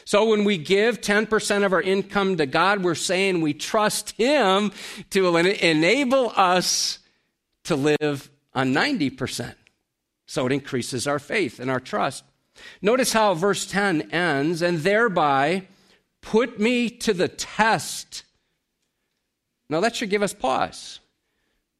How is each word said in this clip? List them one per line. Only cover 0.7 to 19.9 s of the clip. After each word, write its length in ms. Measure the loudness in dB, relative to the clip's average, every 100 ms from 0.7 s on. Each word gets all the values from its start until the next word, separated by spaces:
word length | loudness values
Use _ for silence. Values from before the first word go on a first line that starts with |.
| 2 2 0
ten 260 | 0 0 0
percent 380 | -2 0 0
of 80 | 2
our 80 | 0
income 560 | 0 -2 -2 -2 0 0
to 100 | 0
God, 360 | 2 2 2
we're 120 | 0
saying 460 | -2 -2 0 0 0
we 140 | -2
trust 560 | -4 -2 0 0 -2 -6
him 600 | -2 2 4 4 2 0 -4 -14 -16 -4
to 260 | 0 2 4
en-, 100 | 2
enable 840 | 2 2 4 4 2 2 2 2 2
us 640 | 4 4 2 -2 -2 -6 _ _ _ _ _ _
to 120 | -4 0
live 540 | 2 2 0 -4 -8 _ _
on 180 | 0 2
ninety 380 | 2 2 0 -2
percent. 460 | -4 -6 -6 -10 -14 _ _ _ _ _ _ -12
So 180 | -4
it 80 | -2
increases 540 | -2 -2 -6 -4 -6 -4
our 140 | -4
faith 400 | -4 -4 -4 -4
and 100 | -6
our 100 | -4
trust. 440 | -4 -4 -4 -6 -16 _ _ _ -20 -6
Notice 300 | 0 2 2
how 220 | 2 2
verse 300 | 2 0 -2
ten 460 | -4 -2 0 0 -2
ends, 500 | -2 0 0 0 0
"And 200 | 0 0
thereby 840 | 2 2 2 2 2 2 2 0 -6 _ _ _ _ _
put 400 | -2 0 0 0
me 300 | 0 2 -2
to 240 | -4 -2
the 140 | 0 -2
test." 960 | -4 -6 0 2 2 -2 -12 -12 -16 -18 _ _ _ _ _ _ _ _ _ _ _ _ _ -6
Now 120 | -2
that 160 | -2